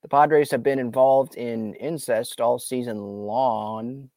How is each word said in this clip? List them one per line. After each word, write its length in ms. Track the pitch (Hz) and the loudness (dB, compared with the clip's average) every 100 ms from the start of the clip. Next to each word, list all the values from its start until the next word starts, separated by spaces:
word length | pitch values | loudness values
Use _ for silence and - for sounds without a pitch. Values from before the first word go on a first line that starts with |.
The 80 | - | 2
Padres 420 | 143 147 151 143 | 4 6 6 4
have 100 | 135 | 0
been 160 | 127 135 | 0 0
involved 580 | 123 127 131 135 131 - | -2 4 6 6 2 -4
in 380 | 120 113 110 - | -6 -6 -6 -8
incest 640 | 135 165 - 113 120 - | -8 -8 -2 -2 -2 -2
all 180 | 117 123 | 0 0
season 380 | - 127 123 107 | -2 -6 -4 -6
long 1120 | 101 101 104 113 131 110 107 110 117 135 135 | -8 -10 -6 -2 0 0 -4 -8 -10 -12 -18